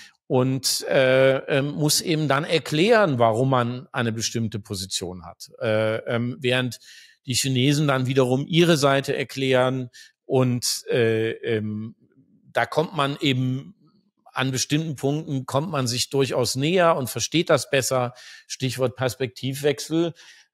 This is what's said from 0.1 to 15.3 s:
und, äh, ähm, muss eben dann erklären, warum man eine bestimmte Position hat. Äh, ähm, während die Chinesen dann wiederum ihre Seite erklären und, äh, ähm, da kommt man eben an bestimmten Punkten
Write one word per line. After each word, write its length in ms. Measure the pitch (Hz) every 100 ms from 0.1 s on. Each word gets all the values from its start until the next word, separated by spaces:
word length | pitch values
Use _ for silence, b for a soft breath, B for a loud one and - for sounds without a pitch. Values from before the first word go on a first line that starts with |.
| B -
und, 560 | 131 131 135 - - -
äh, 480 | 143 131 131 135 135 - 139
ähm, 140 | 143
muss 300 | 151 147 -
eben 260 | - 156 147
dann 160 | 139
erklären, 760 | - 165 - 151 208 220 190 120
warum 320 | 113 110 135
man 360 | 131 120 123 -
eine 200 | 135 117
bestimmte 480 | 113 110 120 110 107
Position 680 | - 98 92 - 87 90 85
hat. 260 | - - -
Äh, 360 | 117 107 110 113 -
ähm, 320 | 117 120 131
während 400 | 127 127 127 - B B B B -
die 100 | 117
Chinesen 520 | 135 127 135 143 147
dann 200 | 131 127
wiederum 380 | 135 123 131 -
ihre 300 | 160 170 156
Seite 380 | 139 139 135 135
erklären 720 | 139 135 135 127 127 131 123 B B B -
und, 600 | 139 127 123 - - -
äh, 420 | 131 113 110 113
ähm, 640 | 117 - 110 107 107 113 - _ _ _ _ _
da 120 | 123 117
kommt 300 | - 170 151
man 220 | 139 139
eben 560 | 147 131 127 131 156 - _ _ _ _ _
an 180 | - 131
bestimmten 440 | 127 - 151 160 135
Punkten 500 | 135 147 160